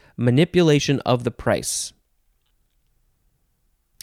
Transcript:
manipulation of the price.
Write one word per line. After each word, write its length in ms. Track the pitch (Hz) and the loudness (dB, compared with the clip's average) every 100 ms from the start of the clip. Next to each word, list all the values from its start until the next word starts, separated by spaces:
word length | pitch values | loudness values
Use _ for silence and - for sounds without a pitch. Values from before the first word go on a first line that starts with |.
| - - | -16 -4
manipulation 800 | 120 123 170 180 170 147 - 139 | 0 2 2 2 4 2 2 -2
of 220 | - 123 | 0 -2
the 80 | 120 | -2
price. 640 | - - 101 - - - - _ _ _ _ _ _ _ _ _ _ _ _ _ _ _ _ _ _ _ _ | -6 -2 -2 -2 -8 -10 -14 _ _ _ _ _ _ _ _ _ _ _ _ _ _ _ _ _ _ _ _